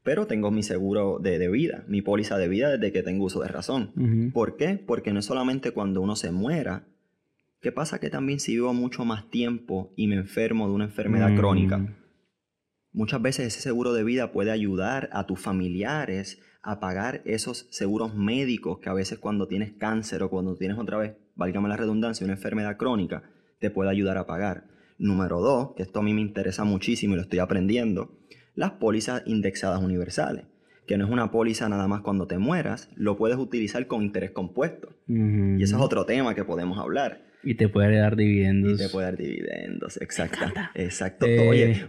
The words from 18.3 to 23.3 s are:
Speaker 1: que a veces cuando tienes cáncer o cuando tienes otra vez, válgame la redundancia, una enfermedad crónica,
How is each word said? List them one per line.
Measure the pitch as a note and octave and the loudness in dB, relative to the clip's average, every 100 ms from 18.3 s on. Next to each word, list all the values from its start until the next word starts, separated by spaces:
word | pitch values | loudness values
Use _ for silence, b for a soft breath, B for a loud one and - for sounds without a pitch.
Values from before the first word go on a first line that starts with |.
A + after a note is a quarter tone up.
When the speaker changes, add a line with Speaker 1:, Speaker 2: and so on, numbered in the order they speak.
| B2+ C3+ A2+ - F#2 | 0 0 -2 -4 -6
Speaker 1:
que | F#2+ | -4
a | |
veces | F#2+ F#2+ A2+ | -4 -4 -6
cuando | G#2+ G#2 F#2+ | -4 -2 -2
tienes | G#2 G#2+ | -4 -4
cáncer | - G#2+ A2 A2 F2+ | -4 -2 -2 -2 -4
o | F#2+ | -4
cuando | F#2 F#2 F2+ | -2 -4 -4
tienes | F#2+ G#2+ | -4 -4
otra | G2+ G#2 | -4 -4
vez, | G#2+ G#2+ _ | -4 -8 _
válgame | - F2+ G2 G2+ | -6 -2 0 -2
la | G#2+ | 0
redundancia, | A2 A2 A2+ A2 | 0 0 0 -2
una | F#2+ | -4
enfermedad | F#2+ G2+ G#2+ G#2 G2+ | -4 -4 -4 -4 -2
crónica, | B2+ A2+ E2+ D#2 b | 0 0 -2 -6 b